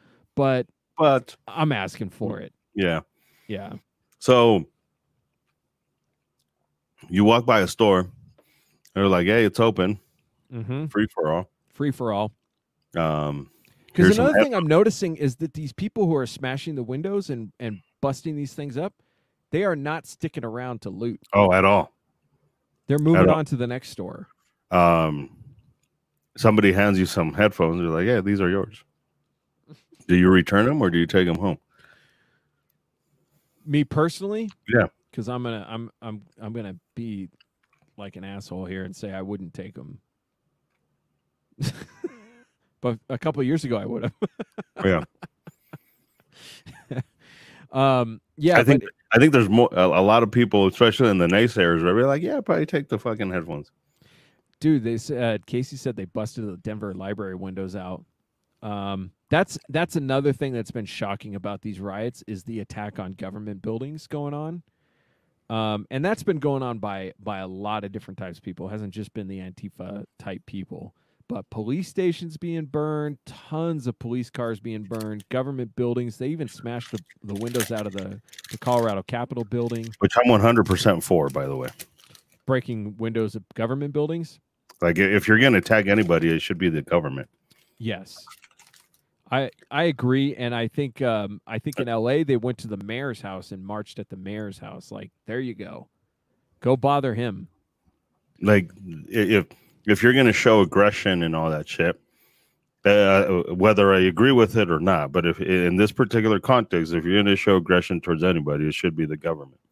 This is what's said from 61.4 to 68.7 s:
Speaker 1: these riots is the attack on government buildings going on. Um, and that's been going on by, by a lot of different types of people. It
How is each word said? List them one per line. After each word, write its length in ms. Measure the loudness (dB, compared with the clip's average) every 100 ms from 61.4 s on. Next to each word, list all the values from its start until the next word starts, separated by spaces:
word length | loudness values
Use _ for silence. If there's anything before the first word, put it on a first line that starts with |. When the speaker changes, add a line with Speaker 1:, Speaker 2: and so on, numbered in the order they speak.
| -10 -10
Speaker 1:
these 180 | -10 -10
riots 420 | -10 -8 -8 -10 -12
is 180 | -12
the 160 | -10 -12
attack 380 | -12 -12 -12 -10
on 160 | -12
government 460 | -12 -14 -12 -12 -12
buildings 440 | -10 -8 -10 -14 -12
going 260 | -10 -8
on. 300 | -8 -10 -12 -16 _ _ _ _ _ _ _ _
Um, 360 | -4 -2 -4 -6
and 120 | -4
that's 180 | -2 -2
been 160 | -4 -2
going 240 | -2 -2
on 160 | -4 -6
by, 340 | -8 -8 -10 -12
by 200 | -10 -10
a 80 | -10
lot 380 | -10 -6 -6
of 80 | -8
different 240 | -12 -14 -14
types 200 | -14 -14
of 60 |
people. 220 | -14 -12
It 20 | -10